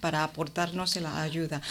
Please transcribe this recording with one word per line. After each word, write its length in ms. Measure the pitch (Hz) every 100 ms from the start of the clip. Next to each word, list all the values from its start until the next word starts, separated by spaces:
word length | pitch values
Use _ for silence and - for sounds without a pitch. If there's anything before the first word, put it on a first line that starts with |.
para 220 | 165 160
aportarnos 720 | 156 156 156 160 170 175 180
la 260 | 180 160 151
ayuda. 400 | 156 165 160 151 -